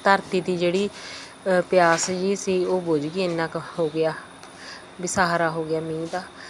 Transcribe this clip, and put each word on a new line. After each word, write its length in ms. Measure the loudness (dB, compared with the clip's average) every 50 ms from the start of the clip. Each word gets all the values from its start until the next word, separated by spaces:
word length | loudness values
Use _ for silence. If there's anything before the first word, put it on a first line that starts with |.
| 2
ਧਰਤੀ 360 | 4 4 4 2 0 -2 -2
ਦੀ 160 | 0 0 -2
ਜਿਹੜੀ, 320 | 0 2 2 2 2 0 -2
ਅਹ, 720 | -4 -8 -14 -14 -14 -14 -14 -16 -14 -6 -2 2 2 2
ਪਿਆਸ 480 | 2 4 4 6 6 6 4 4 2 -2
ਜੀ 260 | -2 -2 0 0 0
ਸੀ 280 | 0 0 0 0 2 2
ਉਹ 160 | 2 0 0
ਬੁਝ 260 | 2 2 0 0 0
ਗਈ, 180 | -2 -2 -2 -2
ਇੰਨਾ 220 | 0 0 0 -2
ਕੁ 120 | -2 -4 -6 -8 -6 -2 -2
ਹੋ 120 | -2 0 2
ਗਿਆ 200 | 2 0 0 0 -4 -12 -16 -18 -20 -20 -18 -18 -18 -16 -16 -16 -16 -18 -18 -12 -8
ਵੀ 60 | -6
ਸਹਾਰਾ 440 | -2 2 2 2 4 4 2 2 2
ਹੋ 140 | 0 -2 -2
ਗਿਆ 160 | -2 -2 -2
ਮੀਂਹ 260 | -2 -4 -6 -6 -6 -6
ਦਾ। 100 | -6 -8 -8 -8 -16 -18 -18